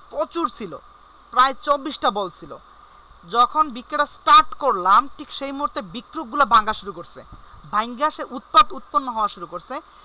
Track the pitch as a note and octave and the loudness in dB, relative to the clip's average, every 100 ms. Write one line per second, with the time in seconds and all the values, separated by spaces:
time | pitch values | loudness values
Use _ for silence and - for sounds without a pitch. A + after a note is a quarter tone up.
0 | - B3 D#4+ E4+ E4 - G3+ C#3 - - | -12 -6 -6 -4 -4 -6 -12 -12 -18 -20
1 | - - - A#3+ C4 C4+ - C#4+ C4+ - | -20 -20 -4 2 2 2 0 0 -2 -2
2 | - G3+ F#3+ - D#3 A#2 - - - - | -2 0 -4 -8 -14 -18 -20 -20 -20 -20
3 | - - E3+ G#3+ A#3+ D4+ D#4 A#3 - D4 | -20 -20 -2 2 2 2 0 -2 -6 -2
4 | D4 - - D4+ D4+ - C#4 G3+ F3+ G#3 | -2 -2 6 6 6 2 0 2 4 4
5 | C#4 - D4+ - C#4 C#4 C#4+ D4 G3 E3+ | 4 -6 -14 -8 -8 -6 -6 -6 -10 -12
6 | - D4+ B3+ C#4 C4 A3+ G#3 G#3+ F#3 E3 | -12 -12 -6 0 4 4 2 -2 -8 -12
7 | E3+ - - - - - D3+ G#3 A#3 A#3+ | -14 -18 -18 -20 -20 -20 -6 -4 -4 -2
8 | D4+ D#4 C#4+ B3+ - D#4+ D#4 F4 - D4 | -4 -2 -8 -12 2 4 4 0 -4 -4
9 | C4 A3 G#3 - E3+ E3+ - C#4 - - | -2 -2 -4 -4 -12 -12 -10 -12 -12 -20